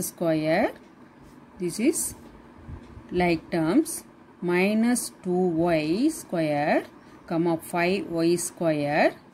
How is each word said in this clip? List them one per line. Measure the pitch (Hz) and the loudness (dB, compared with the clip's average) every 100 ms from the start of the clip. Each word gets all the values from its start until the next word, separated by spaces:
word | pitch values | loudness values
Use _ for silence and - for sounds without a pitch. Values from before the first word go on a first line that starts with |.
| 180 | -6
square. | - 165 160 156 170 302 - - - - - - - - - | -2 0 0 2 2 0 -4 -20 -20 -20 -20 -20 -20 -20 -8
This | 175 165 | -6 0
is | 254 - - - - - - - - - - - - | 0 0 -6 -10 -20 -20 -20 -20 -16 -16 -18 -20 -6
like | 180 175 165 - | 0 0 0 -2
terms. | 175 160 233 311 - - - - - | -2 2 2 0 -6 -14 -20 -20 -8
Minus | 175 175 196 214 233 247 - - | -2 2 2 2 2 0 -4 -8
two | 185 | -2
Y | 180 185 160 175 160 151 185 294 | 0 2 2 2 2 0 0 0
square, | - - 175 156 147 151 269 - - - - - | -2 -6 -2 0 0 2 0 -2 -18 -20 -18 -6
comma, | 165 170 160 | 0 0 0
five | - 175 175 196 - | -2 0 0 0 -2
Y | 165 165 175 | 0 2 0
square. | - - 165 151 143 156 294 - - | -2 -2 0 0 0 2 2 0 -20